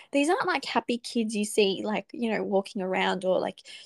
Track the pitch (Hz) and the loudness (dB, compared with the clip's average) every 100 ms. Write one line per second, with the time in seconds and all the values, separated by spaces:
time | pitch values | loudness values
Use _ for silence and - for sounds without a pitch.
0 | - 285 285 403 359 339 - 240 - 240 | -2 2 4 2 2 0 0 -2 0 -2
1 | - 240 220 220 208 - 196 190 208 208 | -2 -2 -2 -2 0 2 2 2 -2 -4
2 | - - 233 202 190 196 196 202 185 190 | -6 -6 -2 -2 0 0 0 -4 -2 0
3 | 190 190 185 185 - - - - | 2 0 2 0 0 -6 -14 -20